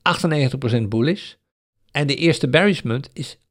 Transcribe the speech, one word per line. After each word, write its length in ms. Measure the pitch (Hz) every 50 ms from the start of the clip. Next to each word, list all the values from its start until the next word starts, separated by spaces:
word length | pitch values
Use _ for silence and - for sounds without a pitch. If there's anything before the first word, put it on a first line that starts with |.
| -
achtennegentig 560 | 175 175 - - 170 156 147 139 127 131 135
procent 300 | 131 120 110 117 113 101
bullish 440 | 107 113 120 151 185 208 - - - _ _ _ _ _ _ _ _ _ _ _
en 160 | - 147 147
de 80 | 139 139
eerste 340 | - - 170 160 - - 131
bearish 340 | 123 160 185 208 190 - -
munt 280 | 120 113 127 143 - -
is 260 | - 147 - - _ _ _